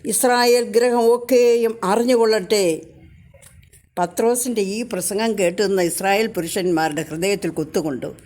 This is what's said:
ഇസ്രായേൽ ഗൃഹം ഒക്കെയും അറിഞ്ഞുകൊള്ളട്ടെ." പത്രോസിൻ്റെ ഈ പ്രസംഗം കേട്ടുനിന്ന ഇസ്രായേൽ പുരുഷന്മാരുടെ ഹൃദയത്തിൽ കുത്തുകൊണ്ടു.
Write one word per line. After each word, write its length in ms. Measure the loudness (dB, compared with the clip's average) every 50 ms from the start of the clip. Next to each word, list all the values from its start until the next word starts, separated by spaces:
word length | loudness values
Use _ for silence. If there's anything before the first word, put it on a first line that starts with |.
| -6
ഇസ്രായേൽ 560 | -4 -2 0 2 2 4 4 4 4 4 2 2
ഗൃഹം 520 | 2 0 2 2 2 2 2 4 4 2
ഒക്കെയും 640 | 2 2 2 4 4 6 4 4 2 2 -2 -2 -2 -2
അറിഞ്ഞുകൊള്ളട്ടെ." 1000 | 0 0 2 2 2 2 4 4 2 2 0 0 0 0 2 2 2 0 -2 -6 -14 -20 -20 -20 -20 -20 -20 -20 -20 -20 -20 -20 -20 -20 -20 -20 _ _ -20 _ _ -6
പത്രോസിൻ്റെ 640 | -4 -4 -4 -2 0 0 0 0 -2 -4 -4 -2 -2
ഈ 220 | -2 -2 -4 -6 -8
പ്രസംഗം 560 | -6 -6 -6 -6 -4 -4 -2 -2 -2 0 0
കേട്ടുനിന്ന 420 | 0 0 0 0 0 0 2 0
ഇസ്രായേൽ 460 | 0 0 -2 -2 -2 0 0 0 0
പുരുഷന്മാരുടെ 720 | -2 -4 -6 -6 -4 -4 -2 -2 0 0 0 0 -2 -2 -4
ഹൃദയത്തിൽ 480 | -8 -6 -6 -4 -2 -2 -2 -2 -4 -6
കുത്തുകൊണ്ടു. 680 | -6 -6 -6 -4 -4 -4 -4 -4 -6 -8 -10 -12 -14 -16 -20